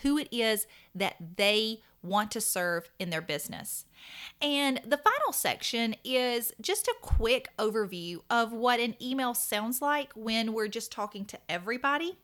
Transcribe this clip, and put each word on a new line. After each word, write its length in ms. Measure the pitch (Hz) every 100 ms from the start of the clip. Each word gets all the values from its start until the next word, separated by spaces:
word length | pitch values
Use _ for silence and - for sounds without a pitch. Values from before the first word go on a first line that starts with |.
who 160 | 277 294
it 80 | -
is 360 | 233 220 214 - - -
that 220 | 180 196 - 170 180
they 460 | 202 214 220 220 - _
want 260 | 175 202 214
to 80 | 226
serve 500 | 208 190 175 170 170 -
in 100 | 180
their 100 | 160
business. 640 | 165 151 - - - - - - - - - -
And 400 | 294 285 277 254 220
the 120 | 285
final 360 | 427 539 605
section 640 | - - - - 233 226 220
is 500 | - 254 247 240 226 -
just 260 | 220 415 -
a 80 | 466
quick 480 | - - 226 247 - -
overview 640 | 214 214 196 180 170 170 -
of 240 | 233 226
what 260 | 226 247 240
an 160 | 233 -
email 320 | 247 269 247
sounds 480 | 233 - 208 226 247
like 300 | 285 294 269 220
when 380 | 220 226 226
we're 140 | 220 214
just 240 | 226 -
talking 340 | - 208 202 202
to 140 | - -
everybody, 720 | 175 185 247 277 294 339 370